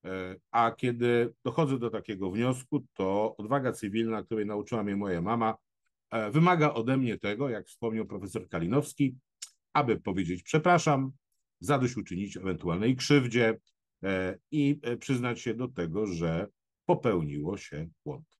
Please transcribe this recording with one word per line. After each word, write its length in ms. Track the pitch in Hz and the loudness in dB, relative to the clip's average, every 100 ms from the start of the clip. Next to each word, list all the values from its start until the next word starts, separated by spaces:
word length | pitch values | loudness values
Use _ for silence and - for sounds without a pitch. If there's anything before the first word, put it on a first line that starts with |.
E, 320 | 92 95 92 95 _ | -8 -8 -8 -12 _
a 200 | 120 117 | 2 2
kiedy 640 | - 127 120 120 120 117 - | 0 -4 0 2 4 2 -2
dochodzę 340 | 107 113 151 131 | -4 0 0 0
do 120 | 117 | -2
takiego 400 | 104 90 101 95 | -4 -8 -6 -4
wniosku, 560 | 101 123 127 - 147 - | 0 0 -2 -4 -6 -6
to 420 | - 95 101 110 - | -4 0 0 -2 -4
odwaga 360 | 104 139 127 | -2 0 0
cywilna, 500 | - 104 107 113 110 | -4 -4 -2 0 -2
której 240 | 92 110 104 | -4 -4 -2
nauczyła 360 | 104 101 117 | -4 -4 -2
mnie 140 | 104 101 | -2 -2
moja 260 | 101 87 | -2 -2
mama, 340 | 87 117 110 110 _ _ _ _ _ | 0 0 0 -2 _ _ _ _ _
e, 200 | 117 107 | -4 0
wymaga 440 | 151 170 175 147 | 4 6 6 4
ode 220 | 143 117 135 | 2 0 0
mnie 220 | 127 101 | 0 -2
tego, 300 | 101 104 139 | -4 -2 -2
jak 200 | 107 - | -4 -8
wspomniał 380 | - 117 110 107 | -6 -4 -2 -4
profesor 420 | 101 95 98 92 | -8 -8 -8 -6
Kalinowski, 680 | 87 85 131 151 - 139 127 _ _ - _ _ | -4 2 0 0 0 0 0 _ _ -20 _ _
aby 280 | 151 131 98 | 0 2 0
powiedzieć: 420 | - 95 85 90 | 0 -2 -2 -4
„Przepraszam”, 680 | - 156 175 175 165 139 135 - _ _ _ _ | 0 2 6 4 4 2 0 -6 _ _ _ _
zadośćuczynić 760 | 110 143 123 117 95 90 101 92 | 0 2 2 0 -6 -6 -6 -6
ewentualnej 600 | 92 85 87 87 113 127 | -4 -2 -2 0 2 0
krzywdzie, 640 | - 147 123 117 113 110 _ _ _ _ | 4 4 6 4 4 2 _ _ _ _
e, 340 | 95 95 92 - _ | -2 -2 -2 -6 _
i, 300 | 151 139 147 | 0 2 0
e, 140 | 120 120 | -2 -6
przyznać 440 | - 131 123 120 | -2 -2 0 -4
się 140 | 123 | -4
do 140 | 110 123 | -4 -6
tego, 380 | - 85 90 107 | -4 -4 -2 -2
że 400 | 85 82 82 101 _ _ _ - | -2 0 0 -4 _ _ _ 0
popełniło 680 | 170 123 92 76 71 76 101 | 2 4 2 0 -4 -4 -6
się 320 | - 73 82 _ | -8 -10 -10 _
błąd. 340 | - 69 160 _ | -12 -12 -14 _